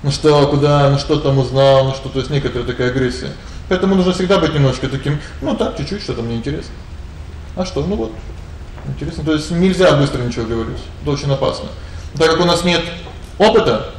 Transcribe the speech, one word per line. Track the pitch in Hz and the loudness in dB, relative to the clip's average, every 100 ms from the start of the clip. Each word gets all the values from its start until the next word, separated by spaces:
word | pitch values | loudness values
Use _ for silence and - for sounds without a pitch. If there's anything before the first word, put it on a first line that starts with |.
Ну | 143 | -2
что, | - 151 147 143 | 2 4 6 4
куда, | 143 147 147 139 | 4 4 4 4
ну | 139 | 2
что | - 143 | 0 0
там | 139 135 | 2 2
узнал, | 123 131 135 135 135 | 2 4 6 6 4
ну | |
что, | 135 135 | -2 -4
то | 135 | -4
есть | 127 | -2
некоторая | 143 123 120 123 | -2 0 -2 -4
такая | 123 123 | 0 0
агрессия. | 127 127 - - 147 - - - | 2 0 -2 -8 -10 -14 -14 -2
Поэтому | 180 190 190 | 0 4 4
нужно | 180 | 2
всегда | 180 185 190 | 0 2 4
быть | 156 | 4
немножечко | 151 135 123 127 | 4 2 2 -4
таким: | 135 135 151 - - | -2 -2 -4 -6 -6
«Ну | 285 226 | -4 -2
так, | 220 - | -2 -2
чуть-чуть, | 143 202 | -6 -6
что-то | - 117 | -6 -6
мне | 113 117 | -4 -4
интересно». | 139 - - - - - - - - - - - | -4 -6 -8 -14 -14 -14 -14 -14 -14 -14 -12 -6
А | 185 | -4
что, | 139 147 | -2 -2
ну | 220 | -2
вот, | 226 - - - - - - - 135 | -4 -8 -12 -14 -14 -14 -14 -12 -10
интересно. | 135 139 - | -8 -8 -4
То | 156 | -2
есть | 151 - | -2 0
нельзя | 170 190 180 175 | 2 2 6 6
быстро | 147 135 123 | 6 2 0
ничего | 120 120 110 | -4 -4 -2
говорить, | 113 120 131 - - | -2 -4 -8 -10 -8
это | 139 | -4
очень | 139 143 | -2 -2
опасно. | 135 131 - - - - - - - | 0 0 -4 -10 -12 -12 -12 -10 2
Так | 160 | 2
как | 160 | 4
у | 175 | 2
нас | 170 | 2
нет | 180 165 - - - - - - | 2 0 -2 -10 -12 -14 -16 4
опыта | 214 226 139 110 - | 6 6 4 0 -4